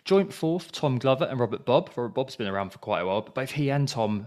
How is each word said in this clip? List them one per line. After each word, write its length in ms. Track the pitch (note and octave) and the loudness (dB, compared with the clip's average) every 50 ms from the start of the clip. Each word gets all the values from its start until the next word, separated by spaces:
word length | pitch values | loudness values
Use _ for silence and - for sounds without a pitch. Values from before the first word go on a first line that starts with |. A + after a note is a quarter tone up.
| _ | _
Joint 260 | - F#3+ G3 G3 G3 | 2 4 4 4 2
fourth, 400 | - - - D#3+ E3 F3+ - - | -2 -4 -2 -2 -2 -2 -4 -8
Tom 280 | - - - D3 B2+ A#2+ | -6 -2 0 0 0 2
Glover 260 | A2 C3+ C3 C3 E3 | 2 2 2 2 2
and 160 | - C3 B2 | -2 0 0
Robert 240 | A#2+ G#2+ A2 - - | -2 -2 -2 -4 0
Bob. 260 | - B2 D3+ F3+ - - | 2 4 4 2 0 -4
Robert 180 | - B2 A2+ F#2+ | -6 -6 -4 -2
Bob's 220 | C3 C3 B2+ - | -4 -4 -4 -6
been 120 | - A2+ G2 | -6 -4 -2
around 220 | F#2+ G2 G2 F#2 | -2 -2 -2 -4
for 80 | - - | -6 -10
quite 220 | - - G#2 E2 | -4 -2 0 0
a 60 | F2 | 0
while, 160 | F#2 F#2+ G#2+ A2 | 0 0 -2 -2
but 120 | - - | -4 -6
both 160 | C3 C3+ C3 | -6 -6 -4
he 200 | - D3+ D3 C#3 | -4 -2 0 2
and 180 | C#3 C#3+ C#3+ C3+ | 2 2 2 0
Tom 380 | - A#2 A2 G#2+ G#2+ G2+ G#2 | 0 0 0 0 0 -2 -4